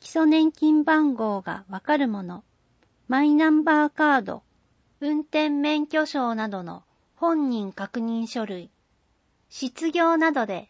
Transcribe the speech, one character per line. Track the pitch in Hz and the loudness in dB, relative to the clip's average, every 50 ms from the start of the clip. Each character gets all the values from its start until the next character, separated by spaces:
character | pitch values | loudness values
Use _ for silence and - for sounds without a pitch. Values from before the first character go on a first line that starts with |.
| - | -20
基 | - | -6
礎 | - 320 320 | 0 2 4
年 | 302 311 320 311 320 | 4 6 6 4 2
金 | - - 311 311 311 302 294 | 2 2 2 4 4 4 4
番 | 320 311 311 302 285 254 | 4 2 4 4 2 0
号 | 226 226 214 202 196 | 0 -2 -4 -4 -4
が | 185 170 170 196 196 185 | -6 -8 -10 -10 -12 -12
わ | 190 190 | -14 -12
か | - - 302 | -2 0 0
る | 285 277 240 | 2 2 0
も | 208 202 185 | -2 -6 -8
の。 | 175 180 202 _ _ _ _ _ _ _ _ _ _ _ _ _ - | -12 -14 -14 _ _ _ _ _ _ _ _ _ _ _ _ _ -2
マ | 262 269 294 | 0 2 2
イ | 294 294 | 4 4
ナ | 302 320 320 | 4 4 4
ン | 311 311 302 | 4 4 4
バ | 330 302 302 302 294 | 4 4 4 2 0
ー | _ | _
カ | - 311 302 277 262 | 0 2 2 2 2
ー | |
ド。 | 196 190 - - _ _ _ _ _ _ _ _ _ _ _ - | 0 -4 -12 -12 _ _ _ _ _ _ _ _ _ _ _ -8
運 | 285 294 302 302 | -6 -4 -4 -4
転 | 302 _ - 302 302 302 | -4 _ -2 -2 0 0
免 | 294 285 285 302 302 302 294 302 | 0 0 0 0 0 -2 -2 -2
許 | 320 311 302 | -2 -2 -2
証 | 294 - 277 254 233 226 | -2 -2 -4 -4 -2 -4
な | 220 220 214 | -4 -6 -6
ど | 202 190 | -8 -10
の | 175 165 170 - _ _ _ _ _ _ _ | -10 -12 -14 -16 _ _ _ _ _ _ _
本 | - 339 339 330 311 285 262 | -4 0 0 0 2 0 0
人 | 240 220 202 190 | -2 -2 -4 -6
確 | - - 196 - - 240 | -8 -10 -12 -8 -6 -6
認 | 226 226 226 226 226 214 | -4 -4 -4 -4 -6 -6
書 | - 240 220 | -6 -8 -6
類。 | 202 190 180 170 - _ _ _ _ _ _ _ _ _ _ _ _ _ _ _ _ | -6 -8 -12 -12 -16 _ _ _ _ _ _ _ _ _ _ _ _ _ _ _ _
失 | - - 269 247 - - 330 330 | -14 -10 -10 -10 -8 -4 -6 -2
業 | 302 349 330 330 330 311 | 0 2 2 2 4 2
な | 320 330 302 | 2 2 0
ど | 269 220 | 0 -4
で | 208 190 175 - _ | -4 -6 -10 -10 _